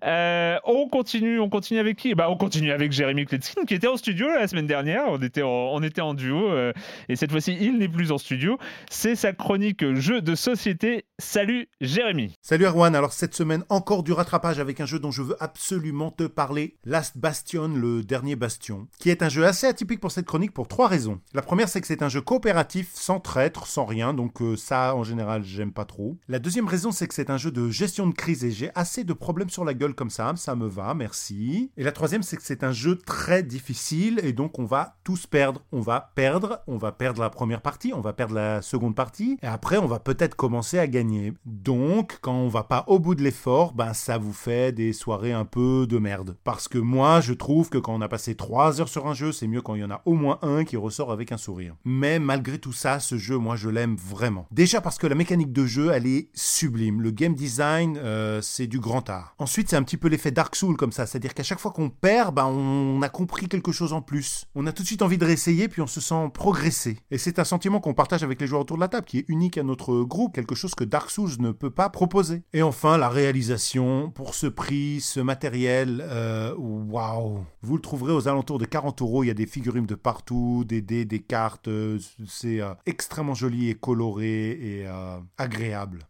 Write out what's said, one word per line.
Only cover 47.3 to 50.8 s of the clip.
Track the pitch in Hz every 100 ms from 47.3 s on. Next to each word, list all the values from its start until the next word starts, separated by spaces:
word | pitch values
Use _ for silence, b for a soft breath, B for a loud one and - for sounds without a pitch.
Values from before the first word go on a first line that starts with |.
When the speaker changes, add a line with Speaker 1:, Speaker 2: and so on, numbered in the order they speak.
Speaker 2:
trouve | 123 - 151 160
que | 135
quand | 113
on | 113
a | 104
passé | 113 -
trois | 113 - 117 151 147
heures | 165
sur | 160 139
un |
jeu, | 135 151
c'est | 151 113
mieux | 117
quand | 117
il | 107
y |
en | 101
a | 101
au | -
moins | 165 143 -
un | 156 147
qui | 160
ressort | 117